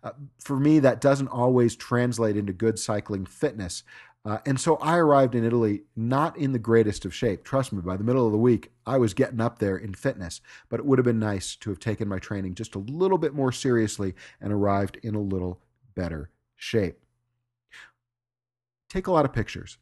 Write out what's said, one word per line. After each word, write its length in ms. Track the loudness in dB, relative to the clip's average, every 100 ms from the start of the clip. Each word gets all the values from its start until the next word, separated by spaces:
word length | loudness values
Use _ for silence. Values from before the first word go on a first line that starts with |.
Uh, 80 | -14 -16 -20 _
for 180 | -6 0
me, 220 | 4 6
that 200 | 6 4
doesn't 280 | 2 2 -2
always 480 | 0 2 4 2 0
translate 600 | -2 0 0 0 0 0
into 160 | -4
good 260 | -2 -2 -2
cycling 480 | -4 -6 -4 -8 -8
fitness. 580 | -4 -6 -4 -10 -12 -16 -20 -20 _
Uh, 140 | -8 -6 -4
and 140 | -2
so 160 | 0 0
I 220 | 2 2
arrived 360 | 6 6 4
in 100 | 2
Italy 380 | 2 2 2 -2 -6 -6
not 400 | -2 0 -2 -2
in 160 | -4
the 60 | -2
greatest 460 | 4 4 4 0
of 80 | -8
shape. 300 | -4 -2 -2
Trust 300 | -2 -2 -2
me, 80 | -6
by 160 | -6 -4
the 80 |
middle 200 | 0 2
of 60 | 2
the 80 | 4
week, 320 | 4 4 0 _ -2
I 100 | 2
was 180 | 2
getting 260 | 2 0 0
up 180 | -4 0
there 180 | -2 -2
in 180 | -6
fitness, 460 | -6 -6 -4 -10 -12 _ -20 _
but 100 | -6
it 80 | 2
would 120 | 4
have 60 |
been 140 | 4 2
nice 380 | 0 -2 -6 -10
to 140 | -10
have 100 | -8
taken 260 | -6 -4 -4
my 140 | -6
training 340 | -6 -8 -6
just 220 | -8 -10 -10
a 40 |
little 380 | -10 -2 0 2
bit 160 | -2
more 160 | 0 -2
seriously 640 | 0 2 2 2 -2 -6 -6 -18 _
and 120 | -4
arrived 460 | 0 2 2 -2 -6
in 140 | -8 -6
a 40 |
little 400 | -4 -4 -6 -8 _ _ _ -8
better 340 | -6 -8 -12 _ _
shape. 440 | _ -4 -2 -2 -6 _ _ _ _ _ _ _ -20 -20 _ _ _ _ _ _ _ _ _ _
Take 200 | -6 2
a 40 |
lot 120 | 2
of 80 | 2
pictures. 460 | 0 -4 -8 -16 -20